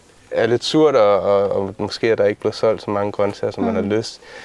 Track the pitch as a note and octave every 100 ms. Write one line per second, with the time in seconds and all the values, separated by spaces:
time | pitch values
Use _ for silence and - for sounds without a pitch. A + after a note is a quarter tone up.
0 | _ _ - D2 A2+ A#2+ - D#3 D#3 C3
1 | G#2 G2+ F#2+ G2 G2 G2+ F#2+ G2 G#2 -
2 | A2+ G#2+ G#2 G#2 A2 - A2 G2 - G2+
3 | G#2 G2+ G2+ - G#2 G2+ F#2+ A2 G2 G#2+
4 | A#2 - - -